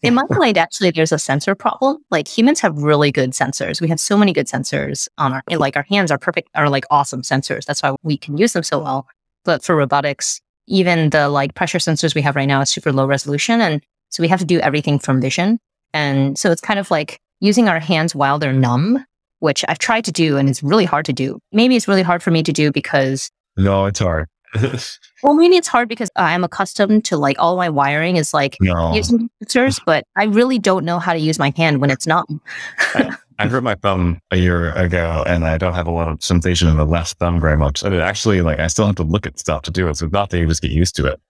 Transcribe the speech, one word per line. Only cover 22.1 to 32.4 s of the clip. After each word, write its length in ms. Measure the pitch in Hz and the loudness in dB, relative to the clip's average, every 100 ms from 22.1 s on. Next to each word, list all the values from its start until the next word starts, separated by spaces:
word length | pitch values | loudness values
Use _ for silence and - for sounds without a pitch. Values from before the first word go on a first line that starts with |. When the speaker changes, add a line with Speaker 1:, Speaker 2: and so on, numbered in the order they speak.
| 175 | 0
Speaker 1:
for 80 | - | 2
me 120 | 165 | 0
to 100 | 160 | 0
do 180 | 175 151 | 0 0
because 600 | 143 - 147 135 135 - _ _ - | 0 -2 0 0 -2 -8 _ _ 0
Speaker 2:
No, 300 | 98 98 98 | 2 4 0
it's 140 | 101 | 0
hard. 280 | 95 80 78 _ _ | -2 -2 -4 _ _
<laughs> 140 | 110 131 123 - - _ _ | -4 -4 -4 -10 -16 _ _
Speaker 1:
Well, 100 | 277 | 2
maybe 220 | 294 339 359 | 4 6 4
it's 100 | 330 | 2
hard 220 | 247 240 | -2 -2
because 240 | 233 208 | -4 -6
I'm 300 | - 175 175 | -2 0 0
accustomed 600 | 175 - 190 - 202 214 214 | -2 -4 -6 0 2 2 2
to, 100 | 160 | 0
like, 240 | 143 139 | 0 2
all 160 | 170 180 | 0 2
my 120 | 175 | 0
wiring 460 | 147 139 147 170 180 | 0 0 0 0 0
is, 140 | 151 | 0
like, 240 | 156 139 - | 0 -2 0
Speaker 2:
No. 340 | 95 87 82 | 0 2 0
Speaker 1:
using 340 | 82 87 233 233 _ | 0 2 0 0 _
sensors, 380 | 214 254 262 262 | -4 0 0 0
but 200 | - 156 - | 0 -2 -2
I 120 | - 214 | -2 0
really 340 | 208 247 254 | 2 2 2
don't 240 | 202 190 | 2 0
know 160 | 165 170 | 0 -4
how 120 | 170 | -2
to 60 | 165 | -2
use 220 | 151 156 | 0 0
my 120 | 143 139 | -2 0
hand 240 | 165 147 | 0 2
when 100 | 143 | 0
it's 160 | 131 - | 0 0
numb. 340 | 160 165 151 | 0 0 -10